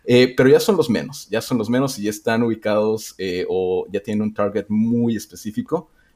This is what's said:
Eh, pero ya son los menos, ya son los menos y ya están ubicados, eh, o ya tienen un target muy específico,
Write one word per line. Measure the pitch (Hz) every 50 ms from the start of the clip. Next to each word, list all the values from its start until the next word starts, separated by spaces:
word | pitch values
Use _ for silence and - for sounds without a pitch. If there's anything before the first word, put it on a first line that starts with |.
| -
Eh, | - 123 123 123 123 -
pero | - 131 131
ya | 143 -
son | - - 202
los | 170 147 -
menos, | 107 82 71 - - - - -
ya | 98 110
son | - - 131
los | 117 107 110
menos | 120 127 139 131 135
y | 104 101
ya | 104
están | 104 - - 120 113 113 120
ubicados, | 117 113 107 - 107 104 107 107 110 110 110 - - -
eh, | - 95 95 87 90 87
o | - 87 92 92 90 92 90 - -
ya | 92 98
tienen | - - 107 107 107
un | 107 107
target | - 104 101 101 107 98
muy | - 104 107 113 117 120 117 120 117 113
específico, | 104 - - 90 90 - 107 107 123 - - 151 170 165 _ _ _ _ _ _